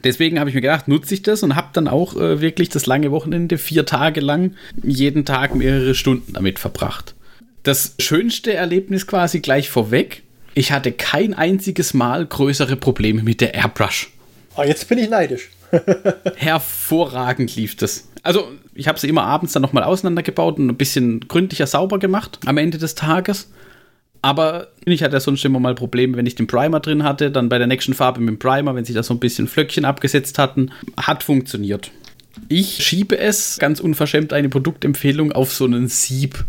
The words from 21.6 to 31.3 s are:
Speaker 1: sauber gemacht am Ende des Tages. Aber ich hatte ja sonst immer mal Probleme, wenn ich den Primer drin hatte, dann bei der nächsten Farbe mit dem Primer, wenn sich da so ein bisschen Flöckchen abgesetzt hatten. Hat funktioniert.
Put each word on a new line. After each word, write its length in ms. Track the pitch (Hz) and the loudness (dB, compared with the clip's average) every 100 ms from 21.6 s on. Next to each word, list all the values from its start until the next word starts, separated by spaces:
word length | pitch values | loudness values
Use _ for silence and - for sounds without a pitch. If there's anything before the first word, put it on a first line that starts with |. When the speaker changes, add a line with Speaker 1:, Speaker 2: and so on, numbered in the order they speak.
| 139 | 0
Speaker 1:
sauber 320 | 147 190 202 | 0 0 0
gemacht 400 | 196 196 - - - | 2 0 -4 -8 -2
am 100 | 143 | 0
Ende 220 | 160 160 | 0 -2
des 160 | 160 | -6
Tages. 560 | - 151 170 180 196 - - - - _ _ _ _ | -4 0 0 0 -4 -8 -20 -20 -20 _ _ _ _
Aber 460 | 135 143 160 170 - _ | -2 2 0 0 -10 _
ich 180 | - 170 | 0 2
hatte 120 | 151 | 2
ja 60 | 139 | 0
sonst 240 | 131 139 | 0 0
immer 160 | 143 131 | 2 2
mal 140 | 127 | 2
Probleme, 420 | 123 120 123 131 123 | -2 -2 0 2 2
wenn 100 | 120 | -2
ich 80 | |
den 120 | - 113 | -2 0
Primer 320 | 120 147 156 | 2 2 0
drin 240 | 156 151 | 0 0
hatte, 260 | 147 139 147 | 0 0 0
dann 180 | 139 120 | 2 2
bei 100 | 123 | 2
der 80 | 120 | 2
nächsten 260 | 127 - | 0 -2
Farbe 260 | 131 127 123 | 0 0 2
mit 80 | 117 | -2
dem 80 | 110 | 0
Primer, 360 | 131 143 143 | 0 0 0
wenn 100 | 127 | -4
sich 100 | 117 | -4
da 80 | 117 | -4
so 120 | 117 | -2
ein 60 | 120 | 0
bisschen 260 | 123 - 107 | 0 0 -2
Flöckchen 380 | - 156 - | 0 0 0
abgesetzt 540 | 139 135 135 143 131 - | 0 0 0 0 0 0
hatten. 320 | 135 - 131 - - - | 0 2 -2 -4 -14 -6
Hat 260 | - 156 | -4 -4
funktioniert. 680 | - | 2